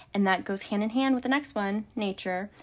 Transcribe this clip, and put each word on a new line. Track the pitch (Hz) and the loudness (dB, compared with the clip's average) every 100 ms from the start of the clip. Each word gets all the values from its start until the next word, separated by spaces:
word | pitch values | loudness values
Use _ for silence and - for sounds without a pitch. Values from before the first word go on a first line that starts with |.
| - | -6
And | 202 196 | 2 4
that | 185 | 2
goes | - 196 | 0 -6
hand | - 202 | -2 -2
in | 220 | 0
hand | 240 269 | 2 2
with | 254 | 2
the | 262 | 2
next | 277 285 | 0 0
one, | 214 196 208 208 | -2 0 -2 -4
nature. | - 202 185 190 180 202 - | -4 -4 -4 -4 -4 -6 -12